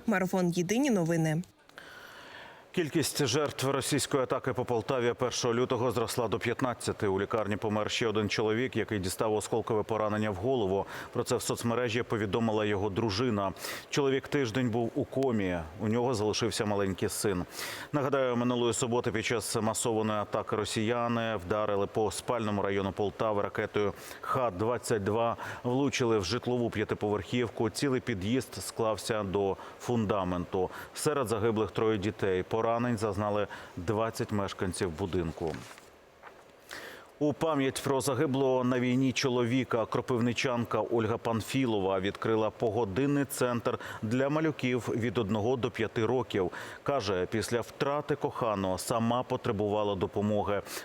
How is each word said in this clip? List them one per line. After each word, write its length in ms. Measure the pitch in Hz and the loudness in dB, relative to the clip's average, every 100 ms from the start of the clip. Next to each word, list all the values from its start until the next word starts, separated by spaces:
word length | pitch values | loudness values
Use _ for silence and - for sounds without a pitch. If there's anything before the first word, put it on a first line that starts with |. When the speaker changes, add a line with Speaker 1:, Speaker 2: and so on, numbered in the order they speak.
| - | 2
Speaker 1:
Марафон. 440 | 190 185 190 175 | 2 2 2 2
Єдині 400 | 165 175 226 285 | 2 2 2 4
новини. 520 | 202 165 170 160 156 - - - - - - - - - - - - - | 4 2 2 2 0 -4 -12 -20 -20 -18 -18 -18 -20 -18 -18 -18 -20 -6
Speaker 2:
Кількість 540 | - 156 165 - - 135 | -2 0 2 0 2 2
жертв 420 | 147 143 - 131 | 2 0 0 0
російської 540 | 135 - 143 - 139 | 0 2 0 2 0
атаки 300 | 123 131 135 | 2 0 -2
по 120 | 113 | -2
Полтаві 480 | 120 117 - 131 120 | 0 0 0 2 2
першого 420 | 113 120 - 123 | 2 0 0 2
лютого 380 | 117 127 120 123 | 2 2 2 2
зросла 360 | 117 110 - 113 | 0 0 0 0
до 100 | 107 | 0
п'ятнадцяти. 680 | 120 113 127 113 - 95 104 | -2 0 -2 -2 -4 -2 0
У 140 | 95 | 0
лікарні 360 | 101 113 104 104 | 0 0 0 -2
помер 340 | 110 107 104 | 0 0 0
ще 180 | - 117 | 0 0
один 200 | 107 104 | 0 0
чоловік, 480 | - 110 110 127 110 | 0 2 2 0 -2
який 220 | 98 104 | -2 -2
дістав 360 | 90 - 113 | -2 0 0
осколкове 480 | 107 - 117 104 110 | 0 0 -2 0 0
поранення 480 | 101 110 107 107 107 | 0 0 0 0 -2
в 40 | |
голову. 520 | 92 117 131 95 98 - - - | -2 0 2 2 0 -2 -8 -8
Про 120 | 120 | -4
це 120 | 113 120 | 0 0
в 60 | |
соцмережі 600 | - 120 120 117 123 117 | 0 -2 0 0 0 0
повідомила 600 | - 117 104 117 113 107 | -2 -2 0 0 2 2
його 260 | 107 101 104 | 2 0 0
дружина. 640 | 95 113 95 127 104 98 - - - - | 0 0 2 2 2 0 -4 -8 -10 -4
Чоловік 380 | - 139 131 - | 0 2 2 0
тиждень 420 | 147 117 127 123 | 0 0 0 0
був 200 | 117 113 | 0 0
у 100 | 143 | -2
комі. 540 | 117 131 135 113 92 87 80 - | -2 0 2 2 0 0 -4 -4
У 80 | 107 | 0
нього 260 | 117 120 | 2 2
залишився 500 | 110 107 95 113 - | 2 0 2 0 0
маленький 440 | 104 101 98 92 104 | 0 0 0 0 -2
син. 360 | - 107 90 87 - - - - | 0 0 0 -4 -8 -10 -10 -6
Нагадаю, 440 | 147 135 139 131 120 | -2 0 2 2 2
минулої 360 | 123 123 120 | 2 2 2
суботи 400 | 110 123 120 120 | 2 2 0 0
під 120 | 101 | 0
час 320 | - 117 - 117 | 0 -2 0 0
масованої 640 | 107 107 123 110 107 107 | 0 0 2 2 2 0
атаки 380 | 101 110 95 107 | 0 -2 0 -2
росіяни 800 | 101 117 107 120 117 117 113 104 | 0 0 2 2 2 0 0 -2
вдарили 500 | 87 107 104 101 98 | 0 0 2 2 0
по 240 | 117 104 | 0 0
спальному 520 | - - 120 104 101 | -2 -2 0 0 0
району 300 | 98 98 95 | 0 0 0
Полтави 500 | 98 101 - 113 101 | 0 -2 0 0 0
ракетою 500 | 98 - 107 107 101 - - - | -2 -2 -2 2 0 -2 -12 -10
Х 300 | - 135 120 90 | -2 0 0 0
двадцять 460 | 110 120 - 113 | 0 0 0 0
два, 320 | 98 110 117 104 - - | 2 2 2 0 -6 -6
влучили 560 | 123 127 139 - 117 110 | 0 2 2 2 4 2
в 60 | |
житлову 460 | 87 117 123 123 117 | 2 -2 0 0 0
п'ятиповерхівку. 1000 | 101 104 107 104 104 - 123 117 - 113 | 0 -2 0 0 0 0 -2 -2 0 -2
Цілий 300 | - 143 127 | 0 0 0
під'їзд 540 | - 101 98 127 - | -2 -2 0 0 -2
склався 680 | - - - 110 104 - 110 | -8 -8 -2 0 0 -2 -2
до 340 | 101 98 98 90 - - | 0 2 2 -2 -8 -10
фундаменту. 880 | - 120 104 104 90 90 87 95 90 - - | -2 0 2 2 0 -2 -2 -2 -2 -4 -12
Серед 340 | - 151 143 110 | -2 0 2 2
загиблих 420 | 110 117 107 104 | 2 2 2 0
троє 280 | - 110 110 | 2 2 2
дітей. 460 | 101 - 101 92 90 113 | 0 0 2 2 0 0
Поранень 380 | 113 117 123 110 | 2 2 0 0
зазнали 480 | 110 98 104 104 98 - - - | 0 0 0 0 -2 -6 -14 -8
двадцять 560 | 87 107 113 - 117 | -2 0 0 -2 -2
мешканців 580 | 104 98 - 95 - 95 78 | -2 -2 -2 -4 -2 -2 -2
будинку. 540 | 98 90 82 - 80 64 - - - - - - - - - - - - - - - - | -2 0 -2 -2 -4 -6 -12 -18 -20 -20 -20 -20 -20 -20 -20 -20 -16 -14 -14 -16 -12 -2
У 140 | 147 | 0
пам'ять 500 | - 165 147 135 - | 2 2 2 0 0
про 160 | 139 135 | 0 0
загиблого 640 | 135 123 151 131 131 127 | 2 0 2 2 4 4
на 160 | 123 127 | 2 2
війні 320 | 123 123 135 | 2 2 2
чоловіка 720 | - 135 123 117 131 117 120 107 | 2 0 2 2 0 0 0 0
кропивничанка 960 | 123 - 123 123 110 135 120 113 113 | -2 0 2 2 0 0 0 0 -2
Ольга 380 | - 117 107 117 | 0 2 2 0
Панфілова 840 | 120 113 - 131 127 107 95 95 | 0 -2 0 0 2 2 2 2
відкрила 500 | 98 - 110 110 107 | 0 -2 0 2 2
погодинний 760 | - 117 107 107 92 143 143 | 0 -2 0 0 0 2 2
центр 540 | 139 - 127 117 127 117 - - | 0 0 0 0 -2 -2 -6 -6
для 260 | 110 127 139 | -2 2 2
малюків 600 | 151 160 - 127 123 120 | 2 0 0 0 0 0
від 300 | 123 117 120 | -2 0 0
одного 380 | 98 110 110 131 | 0 2 2 0
до 140 | 117 | -2
п'яти 360 | - 107 - 110 | -2 -2 0 0
років. 460 | 127 113 104 87 - - - | 0 0 0 0 -2 -12 -8
Каже, 440 | - 139 98 92 90 | -2 0 2 0 0
після 300 | 110 101 117 | -2 0 -2
втрати 560 | - - 139 147 - 147 | -2 -2 -2 0 -2 -2
коханого 600 | 143 - 117 98 95 92 | -2 0 0 2 0 0
сама 440 | - 120 117 123 | 0 2 2 0
потребувала 720 | - 123 - 104 104 107 104 | 0 -2 0 0 2 2 2
допомоги, 680 | 98 104 104 104 104 98 101 - - | 0 0 0 2 2 2 0 -2 -10